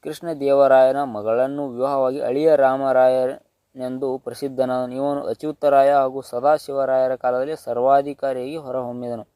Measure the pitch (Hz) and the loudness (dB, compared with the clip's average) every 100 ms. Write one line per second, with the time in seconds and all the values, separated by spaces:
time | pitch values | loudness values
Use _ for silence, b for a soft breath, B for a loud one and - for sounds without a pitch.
0 | 156 151 170 156 139 139 139 131 131 139 | -12 -10 -10 -4 2 4 6 6 6 2
1 | 139 107 107 117 131 143 143 120 135 139 | -4 -4 -2 0 0 -4 -8 -4 -2 0
2 | 131 139 127 135 160 147 135 135 139 127 | -2 -2 -4 0 2 4 4 2 0 4
3 | 127 127 127 139 _ _ _ 131 127 131 | 4 4 -2 -6 _ _ _ -12 -10 -6
4 | 135 131 127 120 139 131 127 127 127 127 | -6 -6 -10 -8 -8 -4 -2 -2 -4 -4
5 | 139 143 143 117 151 151 147 139 139 143 | -4 -4 -6 -8 -8 -2 2 4 6 4
6 | 131 131 - 120 139 151 - 139 131 131 | 2 -4 -8 -2 0 0 -2 -4 0 0
7 | 131 131 123 127 139 156 - 120 131 139 | 0 -2 -2 -2 -4 -8 -6 -2 4 4
8 | 143 143 139 131 127 160 139 127 123 123 | 2 -6 -6 -6 -8 -10 -8 -8 -8 -8
9 | 120 117 104 | -8 -10 -12